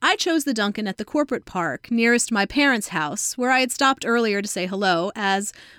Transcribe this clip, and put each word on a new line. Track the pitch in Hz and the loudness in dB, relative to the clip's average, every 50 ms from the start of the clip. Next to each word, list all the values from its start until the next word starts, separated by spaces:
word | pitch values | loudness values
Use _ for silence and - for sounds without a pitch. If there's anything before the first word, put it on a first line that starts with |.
I | - 320 370 | 0 0 0
chose | 359 - 359 330 320 277 | 2 0 2 2 2 2
the | 285 240 | 0 0
Dunkin' | 214 208 202 202 226 214 | 0 0 -2 -2 -4 -6
at | 196 190 - | -6 -6 -6
the | 214 | -8
corporate | - - 302 294 - 254 - - | -2 0 0 0 0 -2 -6 -6
park | - - 185 170 151 127 - - - | -6 -4 -4 -2 -2 -4 -6 -6 -2
nearest | 240 233 226 233 240 233 - - | 0 2 4 4 4 4 2 0
my | 226 202 196 | 0 0 0
parents' | - - 285 285 277 254 220 - - | 0 2 2 2 2 2 0 -2 -4
house, | 180 160 151 147 - - - - - - | -4 -4 -4 -4 -4 -4 -6 -6 -4 -2
where | 247 254 | 0 2
I | 262 254 | 2 2
had | 262 240 | 2 0
stopped | - - 277 269 269 - - | 0 0 2 2 2 0 0
earlier | - 233 240 226 220 202 202 | 0 2 2 2 2 0 -2
to | 202 | -2
say | 208 - 190 175 | -4 -4 -4 -4
hello, | 185 196 196 202 190 175 165 175 202 - | -4 -2 0 2 2 2 2 0 -2 -4
as | 220 208 196 196 196 202 - - - - - - | -2 0 0 0 0 -2 -4 -10 -14 -20 -20 -20